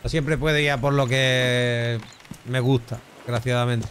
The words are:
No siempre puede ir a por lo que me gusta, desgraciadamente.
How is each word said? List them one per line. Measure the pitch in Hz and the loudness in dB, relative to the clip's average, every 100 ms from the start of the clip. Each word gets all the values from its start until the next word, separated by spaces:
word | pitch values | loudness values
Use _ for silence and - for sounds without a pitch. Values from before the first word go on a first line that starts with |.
No | 123 | -2
siempre | 151 147 151 | -2 0 0
puede | 151 151 | 2 2
ir | 147 | 2
a | 139 | 0
por | 135 | 2
lo | 139 131 | 2 2
que | 131 131 127 127 123 123 120 117 117 - - - - - | 2 2 2 2 2 0 0 -2 -4 -6 -20 -20 -16 -6
me | 127 | -2
gusta, | 123 131 117 117 - - | 2 2 0 -12 -12 -18
desgraciadamente. | - 120 120 123 120 120 107 | -6 -4 -2 0 0 -2 -4